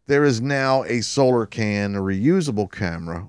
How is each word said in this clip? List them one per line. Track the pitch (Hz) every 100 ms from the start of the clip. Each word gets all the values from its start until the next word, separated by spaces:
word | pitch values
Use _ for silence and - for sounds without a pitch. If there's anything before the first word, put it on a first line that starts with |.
| -
there | 143
is | 147 113
now | 131 143 135 135
a | 101 120
solar | 104 - 131 123
can, | 107 - 107 101 101
a | 101
reusable | 95 95 123 185 151 104 98
camera | - 95 82 82 85